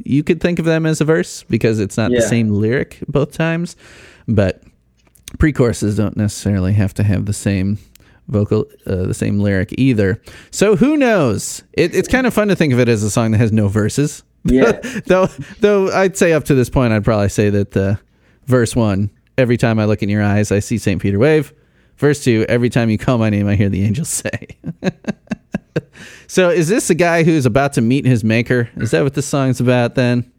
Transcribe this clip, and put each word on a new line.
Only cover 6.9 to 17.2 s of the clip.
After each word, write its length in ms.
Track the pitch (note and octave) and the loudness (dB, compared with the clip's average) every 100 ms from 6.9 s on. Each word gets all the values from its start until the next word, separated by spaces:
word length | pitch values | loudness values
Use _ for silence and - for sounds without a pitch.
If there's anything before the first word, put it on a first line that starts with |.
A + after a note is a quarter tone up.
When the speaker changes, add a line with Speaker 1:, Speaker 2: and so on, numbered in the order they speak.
Speaker 1:
to 80 | - | 0
have 240 | G2+ G2 G#2 | 0 0 -2
the 60 | |
same 460 | G2 G#2 G2 F#2+ G#2 - - _ _ - | -4 -2 -2 -2 -4 -10 -20 _ _ -6
vocal, 380 | G#2+ G#2 G#2+ - - - | -4 0 -2 -2 -10 -6
uh, 160 | F#2 F#2+ | -4 -4
the 60 | |
same 260 | G#2+ G#2+ G2+ | -4 -4 -2
lyric 340 | G2+ G2 F2+ - | 0 -2 -4 -2
either. 460 | C3 A2 G2 A#2 - - - | 0 2 0 -2 -8 -20 -16
So 240 | - G3+ F#3+ | 0 2 4
who 200 | C4 D4+ | 2 2
knows? 680 | B3+ G#3 C3 F#2+ - - - | 2 2 0 -2 -6 -12 -8
It, 200 | - E3 | -2 0
it's 140 | F3+ F3 | 0 0
kind 160 | C4 B3+ | 0 0
of 60 | |
fun 140 | - G#3 | 0 0
to 80 | F3 | 2
think 160 | D#3+ | 2
of 60 | A#2+ | 2
it 100 | A#2+ | 2
as 140 | A2+ | 2
a 80 | G#2+ | 0
song 220 | B2 A2+ | 0 2
that 60 | G#2+ | 2
has 120 | A#2 | 2
no 140 | A2 G2+ | 2 0
verses. 540 | G#2 G#2 - D3 - - _ | 0 -2 -2 -4 -6 -18 _
Speaker 2:
Yeah. 340 | - B2 A#3+ - B3 | 0 2 2 0 -6
Speaker 1:
<laughs> 140 | G#3+ - | -10 0
Though, 200 | F#3 F#3 - - - | 2 2 -4 -16 -2
though 320 | G#3 G3+ F#3+ | 2 2 2
I'd 240 | F3+ F#3+ F3+ | 0 0 2
say 160 | F3+ | 2
up 120 | D#3 | 2
to 100 | - | 2
this 160 | C3+ A#2 | 0 2
point, 220 | C#3+ A#2+ | 0 2
I'd 100 | G#2+ | 2
probably 240 | G2+ G#2+ | 2 0